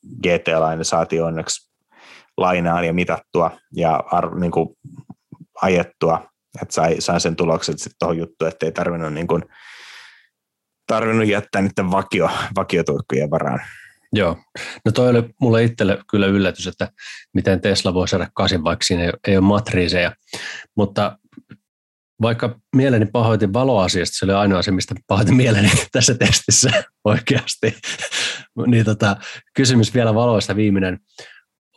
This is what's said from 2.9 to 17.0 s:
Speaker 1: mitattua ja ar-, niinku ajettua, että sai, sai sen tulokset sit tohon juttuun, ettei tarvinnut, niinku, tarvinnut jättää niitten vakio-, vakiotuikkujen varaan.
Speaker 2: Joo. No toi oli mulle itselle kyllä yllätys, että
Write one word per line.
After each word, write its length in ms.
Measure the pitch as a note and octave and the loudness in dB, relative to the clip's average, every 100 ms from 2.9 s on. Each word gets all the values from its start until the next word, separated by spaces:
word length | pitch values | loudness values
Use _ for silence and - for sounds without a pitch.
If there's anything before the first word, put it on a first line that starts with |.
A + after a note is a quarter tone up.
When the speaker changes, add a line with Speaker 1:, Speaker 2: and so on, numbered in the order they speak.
Speaker 1:
mitattua 580 | F2 E2+ D#2+ - F2 D#2+ - _ E2+ | -2 -2 -4 -4 0 0 -2 _ -4
ja 280 | E2 D#2 - | 0 0 0
ar-, 220 | F2 E2+ | -2 -2
niinku 420 | - F2 E2 D#2+ - - - - - _ - - - | -2 -2 -2 -2 -6 -20 -20 -20 -20 _ -20 -20 -4
ajettua, 680 | F#2+ F2+ E2 - E2 D#2+ - _ _ - | 0 0 -2 -2 -2 -2 -4 _ _ -16
että 120 | - | -8
sai, 220 | - E2 D#2+ | -2 0 0
sai 200 | - F2 | -2 -2
sen 160 | E2+ E2 | -2 -2
tulokset 420 | E2+ D#2+ - D2 | 0 -2 -2 -8
sit 140 | - - | -10 -6
tohon 200 | E2+ E2 | -4 -4
juttuun, 300 | E2+ - D#2+ | -6 -6 -6
ettei 240 | - D#2+ | -4 -6
tarvinnut, 400 | D#2+ F2 E2+ D#2+ | -4 -4 -4 -6
niinku, 280 | D2+ E2+ E2+ - _ - - - - - - _ _ _ _ _ _ - | -6 -4 -4 -6 _ -20 -20 -20 -20 -20 -20 _ _ _ _ _ _ -4
tarvinnut 400 | A2+ A2 A2+ G#2+ | -2 0 2 2
jättää 360 | G2+ - G2+ | 0 -2 -2
niitten 280 | F#2+ G2 F#2+ | -2 -2 0
vakio-, 400 | F#2+ F#2 G2 D#2 - - F#2+ | 0 0 0 0 -2 -6 -4
vakiotuikkujen 720 | F#2 F2 D#2+ C#2 - C2 D2 | 0 0 0 -2 -2 -2 0
varaan. 300 | D#2 D2 B1+ - - - _ _ | -2 -2 -6 -8 -20 -20 _ _
Speaker 2:
Joo. 240 | G#2 F2+ E2 _ - - - | 0 0 -2 _ -16 -16 -4
No 80 | - | -2
toi 180 | A2+ B2 | 2 4
oli 200 | A#2+ A#2+ - | 2 0 -2
mulle 240 | B2 A2+ | 2 4
itselle 340 | A#2 A#2 G2+ G2+ - | 2 2 0 -2 -2
kyllä 160 | G#2 G2 | 0 2
yllätys, 400 | G2+ F#2 E2+ F#2 | 2 2 -2 -8
että 220 | - F2 - | -8 -10 -10